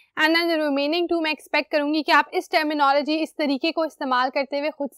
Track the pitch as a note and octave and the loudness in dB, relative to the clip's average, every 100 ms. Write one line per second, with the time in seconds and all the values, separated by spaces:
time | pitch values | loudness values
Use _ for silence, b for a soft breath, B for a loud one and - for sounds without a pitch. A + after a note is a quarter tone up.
0 | b - D#4 E4 E4+ D#4+ D4+ C#4 C#4+ F4 | b -2 2 2 2 0 0 0 0 0
1 | E4+ E4+ D#4 D4+ - D4+ - D#4 D4 D#4 | 0 0 -2 -4 -4 -4 0 -2 0 -2
2 | C#4+ D4+ D4+ F4 - E4+ D4+ D4+ C#4 C#4+ | 2 2 2 -4 -2 0 0 2 2 2
3 | C#4 D#4 D#4 - D4 C4+ E4 E4 D#4 - | 0 -2 -4 -2 -2 0 -2 -2 -4 -4
4 | C#4 B3+ C4 C#4+ C4 C#4+ D4+ D4 C#4+ | -2 0 0 -2 -4 -4 -4 -4 -8